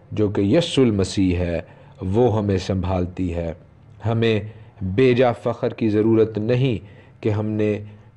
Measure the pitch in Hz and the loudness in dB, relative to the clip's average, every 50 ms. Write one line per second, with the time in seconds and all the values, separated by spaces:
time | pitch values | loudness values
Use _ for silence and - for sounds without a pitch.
0 | - - 101 104 104 98 104 110 101 101 135 170 165 - - 139 131 117 104 95 | -18 -10 -4 -2 -2 0 0 0 0 2 2 2 0 0 0 2 2 2 2 0
1 | 95 - - 101 95 90 87 87 90 85 85 80 - - - - - - - - | -2 -2 0 0 0 0 0 0 -2 -2 -4 -6 -6 -10 -20 -20 -20 -20 -14 -10
2 | 92 92 98 117 123 117 104 110 104 101 95 92 - - 98 95 87 92 95 90 | -6 -2 2 2 2 2 2 0 0 0 -2 -2 -2 -2 -4 -2 -2 -2 -2 -2
3 | 90 90 92 - 92 87 82 85 82 82 82 - - - - - - - - - | -2 -4 -4 -6 -6 -4 -4 -4 -6 -6 -8 -10 -16 -20 -20 -20 -20 -20 -20 -8
4 | - 113 117 113 113 113 110 104 104 107 - - - - - - 95 92 95 120 | -4 -2 0 2 2 2 0 0 -4 -8 -14 -18 -20 -20 -12 -8 -6 -2 2 4
5 | 131 127 123 117 127 120 117 - - 120 113 - 127 117 113 - 117 107 104 107 | 4 4 6 4 4 2 2 0 -4 -6 -4 -2 -6 -6 -4 -2 -2 2 2 2
6 | 104 113 113 110 110 110 - 104 107 117 123 123 135 135 110 - - - - - | 4 4 4 4 4 2 0 -4 -2 0 0 2 2 0 -2 -4 -8 -14 -20 -20
7 | - - - - - 110 101 107 107 107 107 107 107 104 104 101 104 104 - - | -20 -20 -18 -4 -2 -2 -2 0 -2 -2 -2 0 0 0 -2 -4 -6 -12 -18 -20
8 | - - _ | -20 -20 _